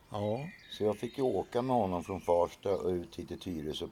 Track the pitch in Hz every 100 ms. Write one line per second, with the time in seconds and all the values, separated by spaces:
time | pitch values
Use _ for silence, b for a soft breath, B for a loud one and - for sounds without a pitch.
0 | - 104 104 117 160 - - - 107 104
1 | 120 - 127 98 85 120 127 123 95 87
2 | 82 92 - 87 87 - - 95 90 90
3 | 87 - 82 82 - 82 73 76 80